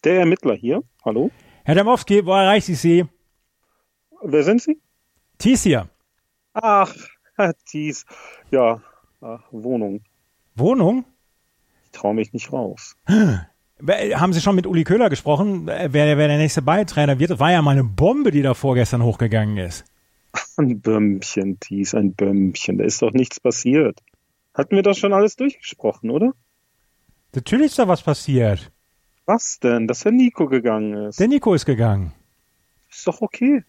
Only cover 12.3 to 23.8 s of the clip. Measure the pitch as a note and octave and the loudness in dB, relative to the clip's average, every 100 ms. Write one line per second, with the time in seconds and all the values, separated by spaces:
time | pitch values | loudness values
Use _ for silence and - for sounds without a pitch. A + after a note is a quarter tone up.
12.3 | A#2+ - C#3 G#2+ G2 - _ - G#3+ G3+ | -8 -10 -8 -8 -12 -20 _ 0 2 2
13.3 | G2+ E2 _ _ _ C#3+ G3+ G#3 F#3 F3+ | 0 -6 _ _ _ -4 -2 -2 -2 0
14.3 | E3+ G3 F#3+ F3 E3+ D#3+ G3+ A3+ C#3 - | 0 2 0 0 -2 0 2 2 0 -2
15.3 | D3 G#3 F#3+ D#3+ - E3 C#3+ D3+ D3 D3+ | 0 0 -4 -6 -6 -2 2 2 4 2
16.3 | D3 D#3 - C3+ F3 G3+ - D3 C3 E3+ | 2 0 0 0 0 0 0 0 2 0
17.3 | C#3 D3 F3 D3 C#3 B2 F#2+ D#3+ C4+ C4 | 0 2 4 4 2 0 2 2 2 2
18.3 | D3 C3+ B2 C3+ B2 A#2 B2 A#2 G2+ A#2 | 2 0 0 0 0 0 0 0 0 0
19.3 | A2 G#2+ G#2 F2+ - - _ _ _ _ | 0 -2 -4 -6 -10 -18 _ _ _ _
20.3 | - - - C#3+ A2+ A2 A2 G#2 G2 - | -12 -12 -2 0 0 -2 0 2 0 -4
21.3 | - G2 F#2 - G2 G2 A2 G2+ F#2 G2 | -4 -4 -6 -8 -6 -4 0 -2 0 0
22.3 | G2 G2 - - G2 G#2 - A#2 B2 B2+ | 0 0 -2 -6 -2 -2 0 -2 0 -2
23.3 | - B2+ A2+ B2 C#3+ | -2 -4 -2 0 0